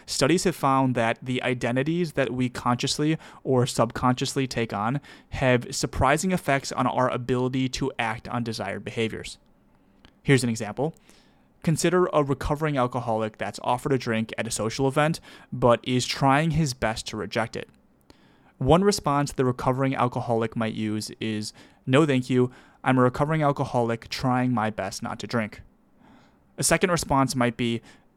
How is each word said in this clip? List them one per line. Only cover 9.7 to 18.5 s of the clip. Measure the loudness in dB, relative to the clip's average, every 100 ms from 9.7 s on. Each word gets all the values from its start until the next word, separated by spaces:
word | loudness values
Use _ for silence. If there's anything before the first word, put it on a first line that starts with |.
| _ _ _ -20 _
Here's | 2 4
an | 2
example. | -4 -6 -4 -4 -6 _ -20 _ _ _ _
Consider | -2 2 2 4 4
a | 2
recovering | 2 0 -2 -2 0 0
alcoholic | 0 -2 -2 -2 -2 -4
that's | -8 -6
offered | -4 -2 0
a | 0
drink | 0 -2 -2 -4
at | -6
a |
social | -4 -4 0 0
event, | 2 0 -2 -10 -20 -12
but | 2 4 4
is | 2 0 0
trying | 0 4 4 2
his | 0 0
best | 0 -4 -4 -8
to | -8
reject | -4 -2 -4 -6
it. | -12 _ _ _ _ -20 _ _ _